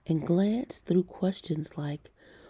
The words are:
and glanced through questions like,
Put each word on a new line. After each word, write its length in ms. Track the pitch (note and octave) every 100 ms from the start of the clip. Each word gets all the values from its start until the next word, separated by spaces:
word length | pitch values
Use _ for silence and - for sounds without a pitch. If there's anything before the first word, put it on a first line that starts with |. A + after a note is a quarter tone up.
| -
and 220 | D#3+ D3
glanced 560 | F3 G3+ A3+ - -
through 200 | - F3
questions 760 | F3+ - F#3 F#3+ - D#3 D#3 -
like, 340 | D3 D3 - _ - -